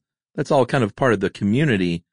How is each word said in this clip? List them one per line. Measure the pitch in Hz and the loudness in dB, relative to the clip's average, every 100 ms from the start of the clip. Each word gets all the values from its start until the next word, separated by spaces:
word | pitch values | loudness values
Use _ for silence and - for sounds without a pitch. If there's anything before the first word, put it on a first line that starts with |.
| _ _ _ - | _ _ _ -8
that's | 143 | 0
all | 147 120 | 0 2
kind | 143 107 | 0 -2
of | - | 0
part | 135 | 0
of | 101 | 0
the | 95 | -2
community. | - 101 117 156 101 90 85 - | -2 -2 0 2 0 0 -2 -8